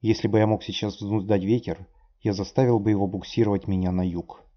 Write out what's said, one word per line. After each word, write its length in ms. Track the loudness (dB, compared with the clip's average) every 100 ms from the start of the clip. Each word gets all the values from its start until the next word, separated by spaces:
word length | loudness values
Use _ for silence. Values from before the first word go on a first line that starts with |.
Если 280 | 2 2 2
бы 100 | 4
я 80 | 4
мог 160 | 2
сейчас 340 | -2 -6 -6 -6
взнуздать 460 | -4 -4 2 0
ветер, 440 | 2 0 0 -10 -12 _ _ _
я 120 | -4
заставил 460 | -2 -2 0 2 2
бы 120 | 2
его 160 | 0 0
буксировать 600 | -4 -6 0 0 0 -2
меня 240 | -2 0
на 120 | 0 -2
юг. 360 | -4 -8 -16 _